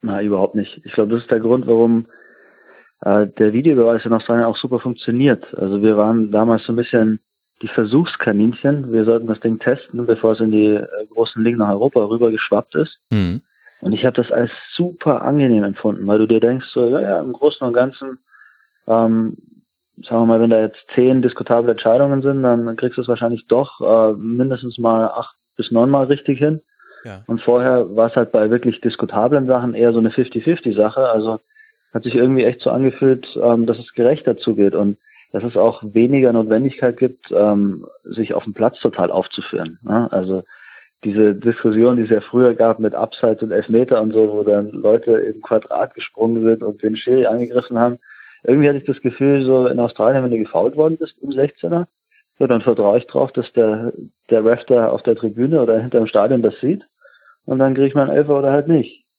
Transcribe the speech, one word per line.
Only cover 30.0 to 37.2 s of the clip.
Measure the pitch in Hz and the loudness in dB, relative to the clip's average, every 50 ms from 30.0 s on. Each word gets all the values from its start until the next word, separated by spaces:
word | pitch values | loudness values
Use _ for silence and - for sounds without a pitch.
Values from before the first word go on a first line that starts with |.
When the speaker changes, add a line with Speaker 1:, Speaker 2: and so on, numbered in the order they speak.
Speaker 1:
eine | 113 110 | 2 0
fifty | - - 127 - - 117 | 0 0 -4 -2 -4 -4
fifty | 113 165 170 175 - 127 104 | -2 -2 -2 -2 -2 -4 0
Sache. | 95 104 107 107 135 131 127 | 2 0 0 2 0 0 0
Also | 113 110 107 113 113 107 _ _ _ _ - _ _ _ _ _ | 0 0 -2 -2 -4 -6 _ _ _ _ -20 _ _ _ _ _
hat | _ 117 113 | _ -8 -6
sich | 127 120 | -2 0
irgendwie | 123 120 131 135 131 123 | 2 2 4 4 4 2
echt | 110 127 - | 2 0 0
so | - - | -4 -2
angefühlt, | - 127 135 131 127 - - 135 131 127 - - - - | -2 0 0 0 0 2 2 2 2 0 -2 -12 -8 -2
ähm, | - 120 117 117 117 | 2 2 2 2 2
dass | 117 113 110 | 0 -2 -4
es | 120 - - | -6 -16 -4
gerechter | - 120 120 147 151 - - 117 - | 0 2 2 2 2 0 -2 -4 -2
zugeht | - - 113 107 101 98 - | -2 -4 0 2 2 2 2
und | - 104 101 101 _ _ _ _ _ _ _ | 0 -2 -2 -2 _ _ _ _ _ _ _
dass | _ 101 101 | _ -8 -8
es | 120 113 - | -4 0 0
auch | 95 117 110 - | 0 0 -2 -6
weniger | - 107 101 113 117 123 139 139 131 123 | -12 -4 0 2 2 4 4 4 2 4
Notwendigkeit | 117 113 110 107 110 110 127 131 127 - - 123 120 123 | 4 2 0 2 0 0 0 -2 -4 -2 -2 -2 0 0
gibt, | 131 123 123 _ | -2 -2 -2 _